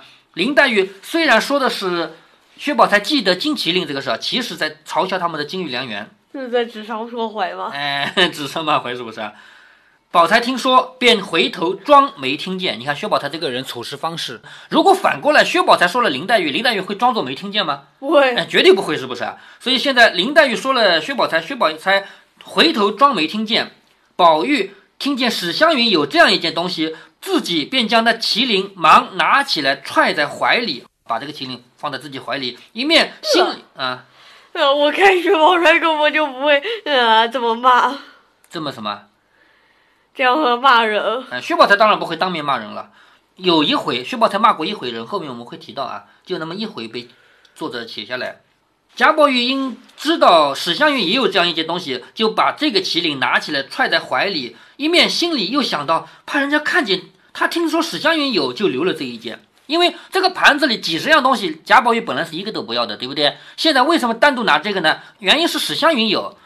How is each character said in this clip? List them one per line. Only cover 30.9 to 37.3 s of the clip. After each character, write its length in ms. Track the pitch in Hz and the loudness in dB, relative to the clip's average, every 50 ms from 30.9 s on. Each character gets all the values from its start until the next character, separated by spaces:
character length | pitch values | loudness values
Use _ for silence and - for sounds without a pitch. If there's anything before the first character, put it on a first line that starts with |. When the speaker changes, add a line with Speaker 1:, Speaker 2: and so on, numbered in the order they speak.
| _ _ _ | _ _ _
Speaker 1:
把 160 | - 117 117 | -6 -6 -6
这 80 | 139 | -6
个 60 | 147 143 | -10 -12
麒 120 | - 135 | -12 -12
麟 160 | 127 127 123 _ _ _ | -12 -12 -14 _ _ _
放 160 | _ 156 147 | _ -10 -8
在 60 | 135 | -8
自 120 | 131 147 147 | -8 -12 -12
己 80 | 135 | -14
怀 200 | 120 - 117 127 | -12 -8 -8 -8
里， 200 | 139 131 120 117 - - _ | -6 -6 -8 -10 -12 -20 _
一 140 | _ 220 269 | _ -6 -2
面 280 | 311 330 269 196 - - - | 2 4 2 2 2 -4 -10
心 220 | - 622 554 349 359 | -4 0 2 2 2
里， 220 | - - - - _ _ | 2 -2 -10 -16 _ _
Speaker 2:
呃。 100 | 160 135 | -8 -6
Speaker 1:
啊。 200 | 127 127 127 - _ _ _ - - - - _ _ - | -6 -6 -8 -14 _ _ _ -20 -20 -20 -20 _ _ -4
Speaker 2:
呃， 200 | 349 302 277 285 | -2 0 2 2
我 160 | 294 294 294 | 2 2 0
看 320 | 294 330 381 392 381 349 | 2 4 4 4 4 4
薛 140 | 330 359 392 | 2 2 4
宝 240 | 311 302 330 370 339 | 4 6 4 4 6
钗 180 | 349 311 339 | 4 4 4
根 220 | 330 320 330 311 302 | 4 2 0 0 2
本 120 | 302 302 | 0 2
就 140 | 285 311 311 | 2 2 0
不 200 | 277 254 254 277 | 0 -2 -4 0
会， 180 | 302 285 285 285 427 466 415 - | 2 2 2 0 -4 -8 -6 -4
呃， 420 | 392 285 254 233 226 220 226 226 | -2 0 2 4 4 4 4 4
这 120 | 233 | 2